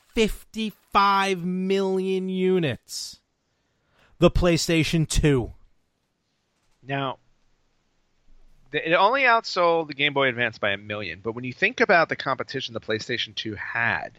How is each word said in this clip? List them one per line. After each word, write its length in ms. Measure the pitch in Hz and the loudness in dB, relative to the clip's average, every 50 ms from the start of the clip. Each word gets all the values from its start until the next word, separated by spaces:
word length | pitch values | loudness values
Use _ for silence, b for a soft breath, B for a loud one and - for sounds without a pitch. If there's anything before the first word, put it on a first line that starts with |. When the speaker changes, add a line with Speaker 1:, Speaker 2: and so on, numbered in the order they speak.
| _ _ - | _ _ 0
Speaker 1:
fifty-five 1300 | 240 220 202 - - - _ - 214 220 208 - _ _ _ - 202 196 202 196 196 196 196 190 175 165 | 0 0 0 0 -6 -12 _ -8 -6 -6 -6 -6 _ _ _ 2 4 4 4 4 2 2 0 0 -2 -4
million 880 | 180 185 185 190 190 196 196 196 190 190 190 185 190 190 185 185 190 | -4 -4 -2 -2 0 0 0 0 0 -2 -2 -2 -2 -2 -2 -2 -2
units, 880 | 185 185 185 185 185 180 165 135 110 - _ - - - - - - - _ _ _ _ _ _ _ _ _ _ _ _ _ _ _ _ _ _ _ - | -2 0 2 2 2 2 2 0 -4 -6 _ -14 -12 -12 -12 -12 -16 -20 _ _ _ _ _ _ _ _ _ _ _ _ _ _ _ _ _ _ _ 4
the 120 | 170 170 | 4 4
PlayStation 760 | - - 185 180 170 156 - - 170 160 147 - - 165 151 | 6 4 2 2 2 2 0 0 2 2 2 2 2 0 0
two. 460 | - - - - 151 139 123 104 - - - - - _ _ _ _ _ _ _ _ _ _ _ _ _ _ _ _ _ _ _ _ _ _ _ | 0 2 2 4 4 4 2 0 -4 -10 -16 -20 -20 _ _ _ _ _ _ _ _ _ _ _ _ _ _ _ _ _ _ _ _ _ _ _
Speaker 2:
Now, 360 | 127 139 139 139 131 - - _ _ _ _ _ _ _ _ _ _ _ _ _ _ _ _ _ _ _ _ _ - - - - - - _ _ - | -6 -6 -4 -4 -4 -6 -10 _ _ _ _ _ _ _ _ _ _ _ _ _ _ _ _ _ _ _ _ _ -20 -20 -20 -20 -20 -20 _ _ -8
the, 180 | 147 151 120 160 | -8 -6 -2 2
it 60 | 170 | 2
only 300 | 180 190 214 254 277 269 | 4 4 4 2 2 2
outsold 640 | 247 233 226 - - - 185 175 170 165 165 160 147 | 4 2 2 0 -2 -2 2 2 2 2 2 0 -4
the 60 | 147 | -4
Game 200 | 135 143 147 139 | -2 -2 0 2
Boy 140 | 139 135 131 | 2 0 0
Advance 280 | 117 120 123 113 110 | 0 0 -2 -4 -2
by 140 | - 113 101 | -2 -2 -2
a 80 | 98 98 | -2 -4
million, 420 | 104 104 104 104 104 85 80 98 101 | -6 -8 -8 -8 -8 -10 -10 -8 -8
but 100 | 117 110 | -8 -6
when 120 | 123 127 | -6 -8
you 80 | 127 127 | -10 -6
think 280 | - 185 214 254 - | -2 -2 -2 0 0
about 280 | 233 - 190 170 156 - | 2 4 4 4 4 2
the 80 | 135 | -2
competition 560 | - - 139 131 123 117 - - 131 - - 113 | -4 -4 -4 -4 -4 -4 -8 -8 -8 -8 -8 -10
the 80 | 107 | -8
PlayStation 540 | - - 110 107 - - 123 113 - 113 104 | -6 -4 -4 -4 -4 -4 -4 -4 -6 -6 -8
two 200 | - - 113 104 | -10 -8 -8 -8
had 560 | 104 - - - 117 117 113 95 78 - 50 - | -8 -8 -6 -4 -2 0 0 0 -2 -4 -8 -16